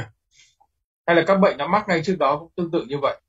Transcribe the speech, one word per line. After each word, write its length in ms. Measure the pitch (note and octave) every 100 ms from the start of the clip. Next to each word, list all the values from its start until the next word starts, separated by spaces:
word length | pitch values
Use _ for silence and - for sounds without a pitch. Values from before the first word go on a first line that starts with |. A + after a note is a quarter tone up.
| A2+ _ _ _ _ _ _ _ _ _ -
Hay 80 | E3+
là 80 | E3
các 80 | G3
bệnh 220 | G3 -
đã 100 | D3
mắc 180 | G3+ G#3
ngay 140 | E3+ D#3
trước 100 | F3+
đó 180 | C3+ D3
cũng 120 | E3+ -
tương 160 | F3
tự 140 | E3 A#2
như 80 | C#3+
vậy. 200 | C3+ -